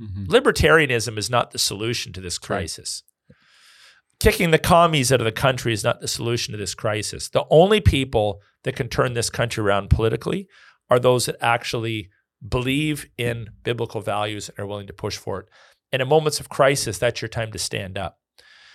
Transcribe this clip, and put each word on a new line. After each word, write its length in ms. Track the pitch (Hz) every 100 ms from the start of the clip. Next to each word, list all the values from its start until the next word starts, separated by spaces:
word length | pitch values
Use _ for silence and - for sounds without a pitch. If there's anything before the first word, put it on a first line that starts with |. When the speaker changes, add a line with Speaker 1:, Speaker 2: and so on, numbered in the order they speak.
Speaker 1:
Mm-hmm. 240 | 107 95 98
Speaker 2:
Libertarianism 840 | 214 285 180 151 160 143 120 110 107
is 100 | 101
not 220 | 120 -
the 80 | 117
solution 540 | - 101 113 120 -
to 60 | 92
this 120 | 90
Speaker 1:
Sure. 120 | - - 104
Speaker 2:
crisis. 460 | 82 - - - - _ _ _ _ _ _ _ - _ _ _
Kicking 300 | 220 208 175
the 80 | 160
commies 540 | - 175 170 156 123
out 80 | 131
of 40 |
the 60 | 113
country 420 | - 135 127 120
is 120 | 107
not 160 | 110 -
the 80 | -
solution 420 | - 117 117 -
to 80 | 107
this 160 | 95
crisis. 540 | - 113 107 101 - -
The 160 | 131 143
only 300 | 151 185 214
people 600 | 208 139 131 120 104 98 _ _
that 100 | 127
can 140 | - 123
turn 260 | - 127
this 160 | 120 110
country 320 | - 117 -
around 280 | 104 98 98
politically 580 | - 113 127 - 190 190 _ - _ _
are 80 | 123
those 280 | 127 123 127
that 100 | -
actually 680 | 120 117 - 123 113 110 98 _ _ _ 104
believe 600 | 127 123 139 156 147 - -
in 340 | 120 117 107 -
biblical 380 | - 120 117 110
values 480 | 101 101 107 104 -
and 100 | -
are 80 | 101
willing 220 | 101 98
to 40 |
push 240 | 98 107 -
for 220 | - 98
it. 60 | - _ _ _ _
And 100 | -
in 60 | 131
moments 320 | 156 151 147
of 80 | -
crisis, 500 | - 139 139 - 101
that's 240 | 120 -
your 60 | 113
time 240 | 123 107
to 60 | 107
stand 380 | - 113 98 95
up. 220 | 90 - _ _ _ _ -